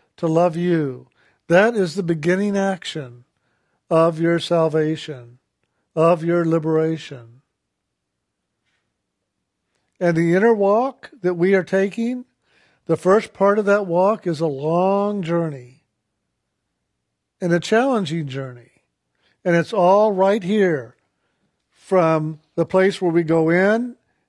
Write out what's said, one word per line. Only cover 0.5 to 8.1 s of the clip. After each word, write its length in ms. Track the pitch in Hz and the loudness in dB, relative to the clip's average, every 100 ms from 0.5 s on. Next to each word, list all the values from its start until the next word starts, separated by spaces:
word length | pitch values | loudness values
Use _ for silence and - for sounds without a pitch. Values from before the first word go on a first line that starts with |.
| 165 | 0
you. 520 | 175 170 143 123 127 _ _ _ _ | -2 0 -2 -8 -18 _ _ _ _
That 280 | 170 214 233 | 4 4 2
is 200 | 180 147 | -2 -4
the 80 | |
beginning 520 | 170 170 156 185 208 196 | -4 -2 0 0 0 -2
action 720 | 196 185 - 160 127 120 _ _ _ _ _ _ _ | -2 -4 -10 -12 -14 -18 _ _ _ _ _ _ _
of 300 | 160 165 160 | 2 2 0
your 200 | 165 170 | -2 -2
salvation, 1000 | - 170 160 156 156 156 - 135 120 123 _ _ _ _ _ - | 0 0 0 0 -2 -4 -10 -16 -18 -20 _ _ _ _ _ 0
of 280 | 165 175 | 2 2
your 220 | 165 175 165 | 0 0 0
liberation. 960 | 165 156 160 160 160 - 135 117 120 _ _ _ _ _ _ _ | -2 0 0 0 -4 -10 -18 -20 -20 _ _ _ _ _ _ _